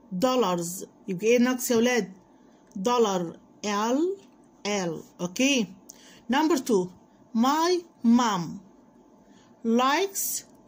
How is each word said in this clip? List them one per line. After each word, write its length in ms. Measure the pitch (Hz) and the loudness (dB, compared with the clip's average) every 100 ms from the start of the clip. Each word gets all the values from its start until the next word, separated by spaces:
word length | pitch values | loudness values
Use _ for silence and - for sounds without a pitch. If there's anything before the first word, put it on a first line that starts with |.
| - 180 | -12 -2
dollars 680 | 254 254 196 180 170 180 - _ - | 0 2 2 0 -4 -10 -14 _ -10
يبقى 200 | 180 214 | -4 2
ايه 120 | 240 | 4
ناقص 320 | 247 254 - | 4 0 0
يا 40 | 233 | 2
ولاد؟ 380 | 240 240 185 - - _ - _ _ 202 | 4 2 -2 -10 -20 _ -20 _ _ -6
دولار، 640 | 202 247 220 185 170 - - - 208 | -2 2 2 0 -4 -10 -20 -10 -4
ال 520 | 202 226 269 359 392 - _ _ _ 202 | -2 0 0 0 -4 -12 _ _ _ -4
ال. 380 | 208 175 156 - - | -4 -4 -6 -14 -10
اوكي. 460 | 180 180 269 269 196 - - - - - - | -8 0 2 2 -2 -8 -20 -20 -20 -20 -4
Number 240 | 269 320 330 | 0 2 0
two, 300 | - 202 180 - _ _ _ 226 | 0 0 -2 -8 _ _ _ 0
my 440 | 254 302 339 349 - _ 233 | 0 2 0 0 -4 _ 2
mom 380 | 240 233 190 156 - - - - - - _ _ - _ - 226 | 4 4 -2 -4 -12 -18 -20 -20 -20 -20 _ _ -20 _ -8 0
likes 800 | 233 262 302 392 - - - - - | 2 2 2 -2 -4 -6 -8 -10 -20